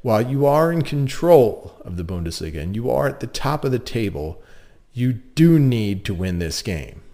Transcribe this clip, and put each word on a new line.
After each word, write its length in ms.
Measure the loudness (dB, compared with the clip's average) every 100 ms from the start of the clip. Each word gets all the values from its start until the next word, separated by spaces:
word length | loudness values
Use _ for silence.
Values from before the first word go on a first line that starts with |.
While 200 | 0 0
you 240 | 0 2 2
are 260 | 4 2
in 100 | 0
control 920 | -2 -2 -4 -2 6 8 8 0 -16 -18
of 120 | -12 -8
the 80 |
Bundesliga 560 | -6 -6 -6 -8 -8 -6
and 160 | -6 -4
you 140 | -2
are 180 | 0 0
at 120 | -4
the 60 | -10
top 380 | -6 -4 -2
of 80 | -2
the 60 | -4
table, 600 | -4 -4 -4 -6 -10 -12 -20 -20 -20 _ _
you 200 | -4 -4
do 460 | -4 -8 4 6 6
need 460 | 4 2 -2 -4
to 100 | -6
win 240 | -4 -4 -4
this 240 | -4 -6
game. 400 | -6 -8 -10 -18 -20